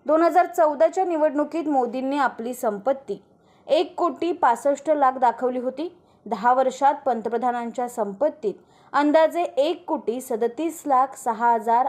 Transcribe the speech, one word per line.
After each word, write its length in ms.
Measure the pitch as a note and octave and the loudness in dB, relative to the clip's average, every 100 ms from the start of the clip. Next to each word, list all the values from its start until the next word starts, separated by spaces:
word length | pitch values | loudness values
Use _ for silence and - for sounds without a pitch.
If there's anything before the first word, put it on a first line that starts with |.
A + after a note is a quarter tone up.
| - | 0
दोन 160 | D#4+ | 4
हजार 240 | E4+ F4+ F4 | 4 4 2
चौदाच्या 580 | - D#4 C#4 D#4+ F4 F#4 | 2 2 4 2 2 -2
निवडणुकीत 640 | D#4+ D#4 C#4 D4 D#4+ D4+ | 0 0 0 -2 -4 -2
मोदींनी 500 | C#4 A#3+ B3+ C4 C#4+ | 0 0 -4 -4 -2
आपली 360 | B3+ - A#3+ | -2 -2 -8
संपत्ती 640 | A#3+ A#3 G3+ A3+ C4+ - G3 - _ _ _ - | -4 -4 -2 -2 -4 -6 -12 -12 _ _ _ -2
एक 260 | D4+ F4 - | 0 0 -2
कोटी 340 | E4+ B3+ E4+ | -4 -2 -4
पासष्ट 580 | F4 C4 A#3 C#4 C#4 - | 0 0 2 0 -2 0
लाख 280 | D4+ C4 B3+ | 2 2 2
दाखवली 400 | B3 A#3+ B3+ B3+ | 0 0 -4 -4
होती. 280 | B3 C4 F4 - _ _ G#3 | -6 -6 -10 -12 _ _ -10
दहा 280 | G#3 A#3+ | -2 2
वर्षात 420 | B3+ C4 B3+ C#4 C#4+ C4+ | 4 2 2 0 2 -2
पंतप्रधानांच्या 840 | A3+ A3 A#3 B3 A#3+ A#3 A3+ B3 | -2 -2 -2 -2 -4 -6 -6 -6
संपत्तीत 640 | A#3+ G3+ G3 D4+ D4+ G#3 - _ _ _ | -4 -6 -2 -2 -2 -6 -8 _ _ _
अंदाजे 500 | C#4 D4 D#4 D#4 D#4 | 0 4 4 4 2
एक 420 | F4 - D4 F4 - | -2 0 -2 -2 -4
कोटी 320 | D#4 G#3+ B3 | -4 -4 -6
सदतीस 600 | - A3+ A#3 A#3 D#4+ D#4 D4 | -6 -2 -2 -2 -6 -6 0
लाख 300 | B3+ C4 B3+ | 2 2 -2
सहा 360 | B3+ G#3+ A#3+ | -6 0 2
हजार 340 | A#3 A3 A#3 | 2 2 2